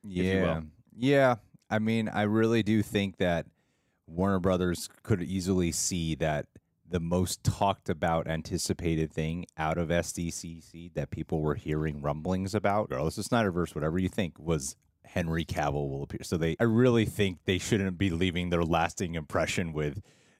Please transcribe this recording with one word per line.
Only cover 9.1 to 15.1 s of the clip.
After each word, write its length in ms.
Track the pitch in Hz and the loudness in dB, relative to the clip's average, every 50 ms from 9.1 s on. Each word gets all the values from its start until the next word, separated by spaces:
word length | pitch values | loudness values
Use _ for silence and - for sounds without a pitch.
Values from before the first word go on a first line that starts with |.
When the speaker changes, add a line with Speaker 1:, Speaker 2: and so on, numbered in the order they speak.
| - | -2
Speaker 2:
thing 320 | 82 78 78 82 90 - - _ - | -4 -4 -2 -4 -6 -8 -10 _ -4
out 200 | 78 78 80 85 | -2 -2 0 0
of 120 | 85 78 | 0 0
S 220 | 85 85 85 - | 0 0 0 -2
D 180 | - - 85 85 | -4 -6 -4 -6
C 300 | - - - 85 82 82 | -6 -8 -10 -12 -14 -16
C 320 | - - - 82 82 87 - | -18 -20 -18 -18 -18 -12 -8
that 160 | - 73 - | -8 -8 -6
people 280 | - - 78 - 82 80 | -6 -8 -6 -2 -2 0
were 160 | 78 76 73 | 0 0 -2
hearing 460 | - - 76 76 76 78 78 73 73 | -2 -2 -2 -2 -2 -2 -2 -4 -4
rumblings 520 | 71 71 71 78 78 90 95 92 95 98 107 | -4 -4 -4 -2 -2 -2 -2 -2 -2 -2 -2
about, 360 | 104 87 101 101 107 104 - | 0 0 2 2 0 0 -2
regardless 280 | 64 64 73 80 - 110 | -2 -2 -2 -2 -2 -4
of 80 | 101 | -4
Snyderverse, 480 | - 127 120 110 98 82 87 85 - - | -2 0 2 2 2 2 0 -2 -2 -2
whatever 240 | 78 73 80 80 92 | -4 -2 -2 0 0
you 120 | 92 87 | 0 -2
think, 280 | - - 101 80 - - | -2 -2 -4 -4 -6 -6
was 380 | 76 82 82 76 67 - - _ _ _ _ _ - | -4 -2 -2 -2 -2 -6 -10 _ _ _ _ _ -16
Henry 400 | - | -8